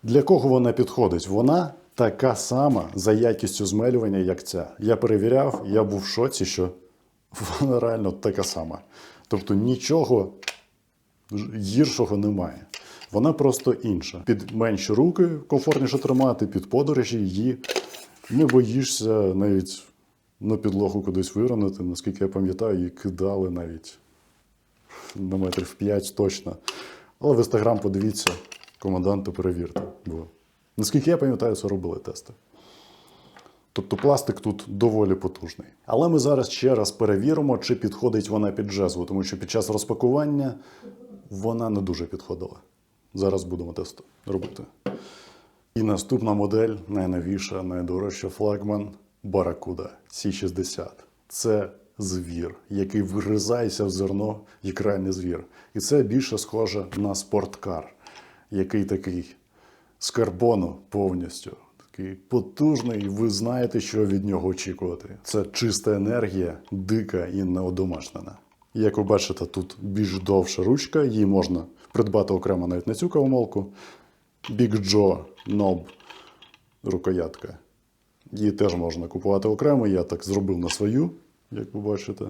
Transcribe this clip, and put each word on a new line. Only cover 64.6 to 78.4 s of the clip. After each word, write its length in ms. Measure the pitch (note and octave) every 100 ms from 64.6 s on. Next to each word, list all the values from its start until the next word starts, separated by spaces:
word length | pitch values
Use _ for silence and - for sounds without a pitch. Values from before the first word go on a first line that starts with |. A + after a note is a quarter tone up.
| - F2 F#2 F2 - F#2+
Це 220 | - G#2+ F#2+
чиста 500 | - A#2 G2+ - G2+
енергія, 640 | G2+ A#2+ G#2+ F#2+ F2 E2 -
дика 540 | G2 F#2 A2 G2 F#2 F2
і 180 | G2
неодомашнена. 920 | F#2+ F#2 F#2 F#2 F#2+ D#2+ - - F#2 - _ _ _
Як 240 | A2+ G#2+ F#2+
ви 60 |
бачите, 420 | G2 G#2 - F#2 F2
тут 320 | - F2+ -
більш 380 | G2 G2 G#2 F#2+
довша 440 | F#2 G2 F2+ -
ручка, 400 | F#2+ C#3 - D#3+
її 220 | C#3 G#2+ G2+
можна 400 | G2 F#2 F2 E2+ - -
придбати 420 | - G#2 G#2 G2
окремо 340 | F#2+ F#2+ F#2 F2
навіть 200 | F2+ G2+
на 60 |
цю 160 | A2 F3
кавомолку. 560 | D#3+ C3+ C3 A2 G#2 G2 - - - _ _ _ _ -
Big 300 | G#2+ A#2+ G#2+
Joe 380 | G2 G#2 G2+ F2 E2 - -
Knob 340 | G#2 G2 F2+ F2 - - - - _ - _ _ _
рукоятка. 720 | G2 F#2 F#2 F#2 D#2+ - - F#2 _ _ _ _ _ _ -
Її 200 | G#2